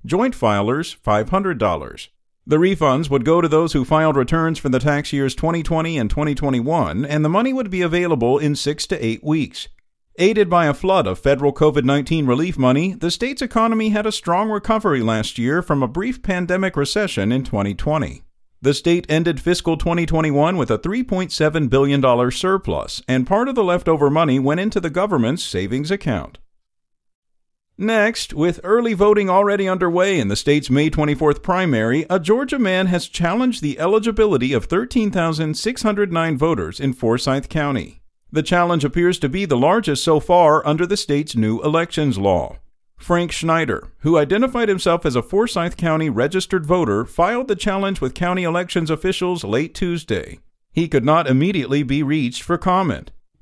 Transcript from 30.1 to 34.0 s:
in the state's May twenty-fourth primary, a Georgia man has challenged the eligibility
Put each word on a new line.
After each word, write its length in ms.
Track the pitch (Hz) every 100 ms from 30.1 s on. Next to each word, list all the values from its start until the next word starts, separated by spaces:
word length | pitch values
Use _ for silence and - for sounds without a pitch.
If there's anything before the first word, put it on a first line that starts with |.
| 185
in 120 | 101
the 80 | 101
state's 320 | - 147 143
May 200 | 135 151
twenty-fourth 540 | 151 151 147 151 143
primary, 600 | - 185 180 120 110 139 -
a 120 | 185
Georgia 360 | 160 226 269 285
man 300 | 208 185 190
has 220 | 180 -
challenged 520 | - 175 208 254 240
the 160 | 147 -
eligibility 760 | 165 214